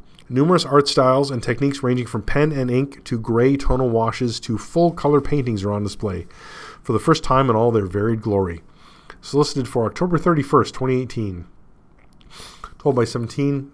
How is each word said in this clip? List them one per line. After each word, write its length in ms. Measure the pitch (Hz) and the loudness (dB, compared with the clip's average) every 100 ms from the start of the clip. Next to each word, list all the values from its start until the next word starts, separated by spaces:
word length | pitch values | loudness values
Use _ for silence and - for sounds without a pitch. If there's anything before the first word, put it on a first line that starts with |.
| - - - | -20 -20 -6
Numerous 380 | 127 156 175 - | 0 2 2 4
art 200 | 143 143 | 2 4
styles 440 | - 131 131 139 | 2 4 4 0
and 120 | 127 | -4
techniques 400 | 117 120 139 139 | -4 -2 -2 -2
ranging 240 | 123 127 117 | -2 -2 -2
from 160 | 113 | -6
pen 300 | - 147 156 | -2 2 2
and 180 | 143 127 | 0 0
ink 320 | 123 139 - | 0 -2 -6
to 140 | - 117 | -8 -6
gray 380 | 113 113 131 139 | -2 2 4 2
tonal 320 | - 127 131 | 0 2 2
washes 500 | 113 113 - 123 113 | 2 0 -2 -4 -4
to 180 | - 110 | -6 -6
full 340 | - 165 170 | -2 2 2
color 300 | 170 147 147 | 2 2 2
paintings 420 | 143 147 123 107 | 2 -2 0 -2
are 80 | 101 | -2
on 100 | 104 | -2
display 440 | 101 - 107 87 85 - - - - - | -4 -4 -6 -6 -10 -18 -20 -18 -20 -16
for 100 | - | -2
the 80 | 110 | 0
first 240 | - 156 | 4 2
time 260 | - 131 135 | 4 2 4
in 60 | 110 | 4
all 160 | 120 | 4
their 140 | 113 98 | 2 0
varied 340 | 101 110 113 | -2 0 -2
glory. 400 | 110 98 92 85 - - - - - - | 0 0 0 -4 -14 -20 -20 -20 -20 -20
Solicited 440 | - 139 147 139 120 | -4 0 0 -2 -4
for 200 | 123 107 | -2 -2
October 320 | - 180 165 | -2 -2 0
thirty-first, 560 | 180 156 139 147 104 | 2 0 2 2 2
twenty 280 | - 131 127 | -2 -2 -2
eighteen. 440 | 123 - 104 87 82 - - - - _ - - - - - - - - | -4 -6 -6 -8 -14 -20 -20 -20 -20 _ -20 -20 -20 -20 -20 -20 -20 -4
Twelve 160 | - | 0
by 100 | 123 | 2
seventeen 680 | 113 123 117 - 143 139 139 | 0 -2 -6 -2 -2 -2 -6